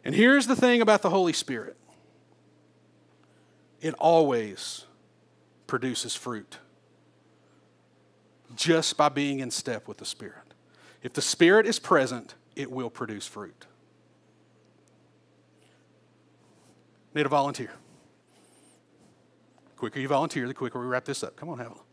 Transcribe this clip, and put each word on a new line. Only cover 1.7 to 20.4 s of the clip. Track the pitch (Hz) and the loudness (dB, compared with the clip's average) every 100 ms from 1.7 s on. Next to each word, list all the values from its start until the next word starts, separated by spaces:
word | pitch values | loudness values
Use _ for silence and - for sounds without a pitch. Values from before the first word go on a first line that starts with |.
| - _ _ _ _ _ _ _ _ _ _ _ _ _ _ _ _ _ _ _ _ | -16 _ _ _ _ _ _ _ _ _ _ _ _ _ _ _ _ _ _ _ _
It | 156 | -8
always | 139 160 165 147 120 107 95 - - - _ _ _ _ _ _ _ - | 0 4 4 4 2 -4 -10 -12 -12 -18 _ _ _ _ _ _ _ -6
produces | 127 127 120 113 | -4 -4 -6 -6
fruit | - 127 113 95 - _ _ _ _ _ _ _ _ _ _ _ _ _ _ _ _ _ _ _ | -8 -8 -10 -12 -20 _ _ _ _ _ _ _ _ _ _ _ _ _ _ _ _ _ _ _
just | 120 160 165 160 - | -4 2 4 2 2
by | 147 | 2
being | 139 143 135 | 2 -2 -4
in | 127 | -4
step | - - 110 - | -6 -6 -8 -8
with | 101 | -12
the | |
Spirit. | - - 107 - - - _ _ - _ | -12 -12 -14 -18 -20 -20 _ _ -20 _
If | 127 | -10
the | - | -4
Spirit | - - 170 208 220 | -4 4 6 6 4
is | - | -2
present, | - 165 123 123 113 - _ | 2 2 2 -4 -12 -20 _
it | - 135 | -12 -8
will | 127 120 | -6 -8
produce | - 117 104 - | -8 -10 -10 -12
fruit. | 107 92 _ - _ _ _ _ _ _ _ _ _ _ _ _ _ _ _ _ _ _ _ _ _ _ _ _ _ _ _ _ _ _ _ _ _ _ | -14 -16 _ -20 _ _ _ _ _ _ _ _ _ _ _ _ _ _ _ _ _ _ _ _ _ _ _ _ _ _ _ _ _ _ _ _ _ _
Need | 147 143 | -2 2
a | |
volunteer. | 143 139 131 120 - _ - _ _ _ _ _ _ _ _ _ _ _ _ _ _ _ _ _ | 2 0 -4 -12 -14 _ -20 _ _ _ _ _ _ _ _ _ _ _ _ _ _ _ _ _
The | - | -10
quicker | 117 135 | -10 -8
you | 135 | 0
volunteer, | 139 160 143 | 0 0 -4